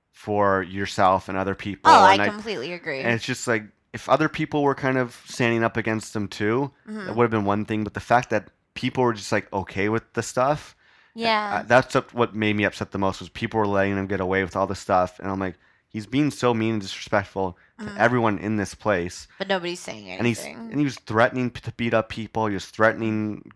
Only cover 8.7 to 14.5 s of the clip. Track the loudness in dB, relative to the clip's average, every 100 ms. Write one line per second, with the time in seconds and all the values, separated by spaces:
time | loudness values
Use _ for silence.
8.7 | -6 -4 0 0 0 -2 -2 -2 -6 -6
9.7 | -2 0 -2 -4 -8 -6 -2 0 0 -6
10.7 | _ _ _ _ -6 -2 -2 -2 -6 4
11.7 | 4 4 0 -2 -2 -2 0 0 2 0
12.7 | 0 -6 -2 -2 -2 -10 -8 -4 0 0
13.7 | 2 2 0 -2 -2 0 0 0